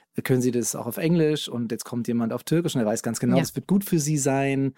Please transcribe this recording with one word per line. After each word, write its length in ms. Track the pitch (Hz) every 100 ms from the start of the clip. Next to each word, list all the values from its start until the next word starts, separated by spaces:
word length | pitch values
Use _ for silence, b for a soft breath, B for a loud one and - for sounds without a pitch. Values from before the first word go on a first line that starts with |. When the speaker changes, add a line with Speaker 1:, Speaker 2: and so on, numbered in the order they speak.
| b -
Speaker 1:
„Können 180 | - 127
Sie 80 | 123
das 220 | 120 110 113
auch 120 | 120
auf 100 | -
Englisch?“ 500 | 160 170 151 151 -
Und 240 | 120 113
jetzt 120 | 113 -
kommt 220 | 123 113
jemand 260 | 117 113
auf 100 | 120
Türkisch 300 | - 160 170 135
und 60 |
er 60 | 107
weiß 160 | 117
ganz 160 | 120 110
genau, 160 | 127 123
Speaker 2:
Ja. 60 |
Speaker 1:
das 140 | 147 139
wird 120 | -
gut 160 | 196
für 160 | - 170
sie 180 | 143 151
sein. 560 | 135 135 139 139 135